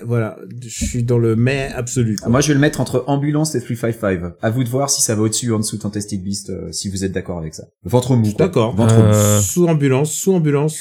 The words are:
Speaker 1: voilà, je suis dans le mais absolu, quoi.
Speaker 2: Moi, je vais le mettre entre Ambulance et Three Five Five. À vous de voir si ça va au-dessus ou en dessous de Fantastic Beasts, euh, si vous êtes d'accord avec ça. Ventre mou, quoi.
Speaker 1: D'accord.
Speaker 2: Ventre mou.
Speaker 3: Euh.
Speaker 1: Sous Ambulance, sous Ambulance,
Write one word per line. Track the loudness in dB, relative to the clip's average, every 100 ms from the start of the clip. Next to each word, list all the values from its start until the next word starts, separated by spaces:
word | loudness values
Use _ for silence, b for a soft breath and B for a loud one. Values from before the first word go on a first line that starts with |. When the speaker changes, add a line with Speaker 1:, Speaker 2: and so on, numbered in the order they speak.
| -4
Speaker 1:
voilà, | -2 -2 -6 -14 -16
je | -14 -6 -4
suis | -2
dans | 0 2
le | 2 4
mais | 2 0 -2 -6
absolu, | -6 -2 -2 -2
quoi. | 0
Speaker 2:
Moi, | 2
je | 4
vais | 4
le |
mettre | 2 2
entre | -2 -2 0
Ambulance | 0 0 0 0 -2
et |
Three | -4 -4
Five | -4 -2
Five. | -2 -2 -4 -4
À | -2
vous | 0
de | 0
voir | 0 0
si | 0
ça | 0 0
va |
au-dessus | 0 0 -2
ou | -2
en |
dessous | -2 -4
de |
Fantastic | -6 -6 -6 -6
Beasts, | -6 -8 -8
euh, | -10 -8
si | -8 -6
vous | -4 -4
êtes |
d'accord | -4 -6 -8
avec | -8
ça. | -12 -18 _
Ventre | -2 0 2 2
mou, | 2
quoi. | 2 0
Speaker 1:
D'accord. | 0 0 2
Speaker 2:
Ventre | 4 6
mou. |
Speaker 3:
Euh. | 6 6 4 4
Speaker 1:
Sous | 2 2 2
Ambulance, | 2 2 2 0
sous | -2 0
Ambulance, | 2 2 0 0 -4